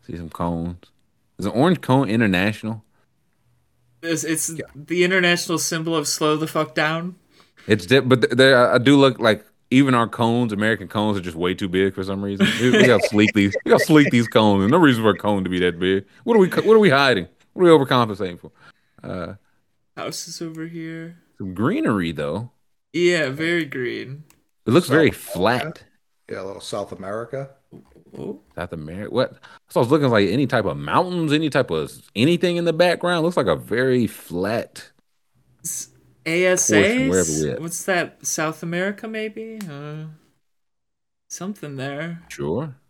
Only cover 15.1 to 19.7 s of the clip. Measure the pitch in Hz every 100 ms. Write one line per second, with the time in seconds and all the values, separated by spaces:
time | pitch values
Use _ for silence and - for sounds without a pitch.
15.1 | 95 104 101 92 90 90 85 92 95 98
16.1 | _ - 226 180 - 156 220 202 135 139
17.1 | 110 85 _ _ - 175 160 131 131 113
18.1 | 95 95 85 80 _ - _ _ _ -
19.1 | 92 85 104 _ _ _